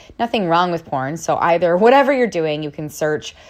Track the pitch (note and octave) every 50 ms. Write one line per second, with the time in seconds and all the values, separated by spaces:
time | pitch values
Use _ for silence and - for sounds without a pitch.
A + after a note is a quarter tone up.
0 | - - - - A#3 A#3 - A3+ F#3 E3 E3 E3+ F3+ F3+ E3+ E3 E3 - D3 C3
1 | C3 C3+ E3 E3 - - D3 - - E3+ E3+ E3 F3+ E3 F3 F3+ A3 A#3+ C4+ C#4+
2 | C4 C4 C#4+ B3+ A#3+ G3 - E3+ D#3+ D#3 D3+ D3+ D#3 D3 - - D3+ D3 - -
3 | D#3+ D3+ D3+ D3+ - - - - -